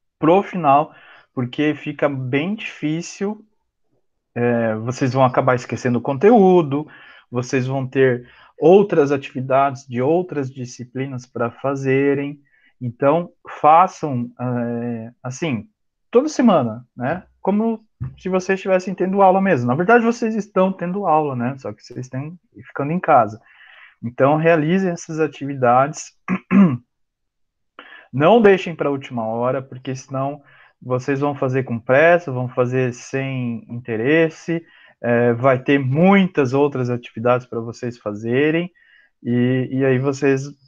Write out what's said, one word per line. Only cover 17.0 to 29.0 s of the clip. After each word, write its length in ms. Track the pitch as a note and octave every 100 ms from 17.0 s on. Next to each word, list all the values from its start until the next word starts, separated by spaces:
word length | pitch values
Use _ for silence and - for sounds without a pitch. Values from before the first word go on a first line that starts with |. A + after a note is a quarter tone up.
| B2+ F3 - _
Como 440 | - G#3 A3+ A3 _ _ - -
se 120 | F#3
vocês 280 | F#3 F#3 F#3+
estivessem 380 | G3 F#3+ G3 F#3
tendo 260 | F#3 G3
aula 200 | F#3+ F#3+
mesmo. 260 | G3 C#3+ A#2+
Na 80 | C#3
verdade, 300 | F3+ A#3+ A#3
vocês 300 | A#3 A3+ A3
estão 360 | G3 F#3+ F#3+
tendo 340 | F#3+ F3 G3 F#3+
aula, 300 | D#3 D3+ B2
né? 220 | A#2+ C#3
Só 160 | A2
que 100 | G#2
vocês 160 | - B2
estão 380 | B2+ C3 D3 F3+ _ - -
ficando 280 | - C#3
em 60 | F3
casa. 420 | - C#3 G#2+ G#2+ _ _ - - - _
Então, 360 | A#2 - C3+ D3+
realizem 520 | E3 E3 D3+ F#3+ F#3+
essas 300 | E3+ - D#3
atividades. 960 | D3+ - C#3 C#3 B2 B2 C#3+ D3+ - _ -
<clears throat> 540 | F#3 - F#3+ F3+ A#2+ - _ _ _ _ _ _ _ _ - - - _
Não 300 | B2+ D#3 A#3
deixem 320 | G3+ F#3 F3+
pra 160 | D#3+ D3
última 360 | C#3